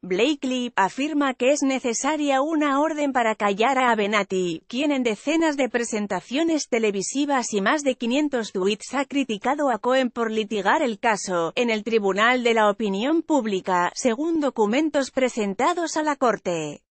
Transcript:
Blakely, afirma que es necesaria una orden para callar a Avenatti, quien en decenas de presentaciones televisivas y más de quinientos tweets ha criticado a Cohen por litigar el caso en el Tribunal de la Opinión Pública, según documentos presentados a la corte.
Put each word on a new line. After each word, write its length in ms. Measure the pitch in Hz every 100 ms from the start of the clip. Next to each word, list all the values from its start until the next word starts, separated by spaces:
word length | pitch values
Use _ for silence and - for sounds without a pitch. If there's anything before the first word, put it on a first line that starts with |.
Blakely, 720 | 196 185 247 302 269 254 247 -
afirma 580 | 190 - 285 302 277
que 160 | 254 247
es 140 | 294
necesaria 760 | 269 262 247 220 269 311 294 262
una 400 | 285 320 294 277
orden 320 | 311 302 294
para 220 | 254 233
callar 440 | 214 208 202 233 262
a 120 | 254
Avenatti, 720 | 220 202 214 196 190 180 165 _
quien 240 | 240 294
en 100 | 277
decenas 540 | 240 208 - 330 330 285
de 120 | 254
presentaciones 1000 | 240 233 220 208 185 - 254 330 311 -
televisivas 840 | 233 220 202 180 269 285 269 226
y 80 | 214
más 220 | 196 302
de 140 | 285 254
quinientos 560 | 226 254 302 254 214
tweets 420 | 202 185 214 -
ha 120 | 254 277
criticado 640 | 285 262 208 247 294 285
a 80 | 220
Cohen 300 | 240 262 254
por 200 | 233 226
litigar 520 | 220 214 214 190 285
el 180 | 302 214
caso 520 | 233 220 - 175 165 202
en 120 | 240
el 140 | 220
Tribunal 640 | 208 226 196 190 220 254
de 100 | 240
la 160 | 226 214
Opinión 520 | 208 214 190 247 330
Pública, 680 | - 302 220 190 185 180 175
según 460 | - 254 226 311 330
documentos 720 | 285 233 208 240 320 294 269
presentados 840 | - 254 240 202 190 277 359 330 320
a 80 |
la 100 | 302
corte. 680 | 285 247 220 - 170 151 143 _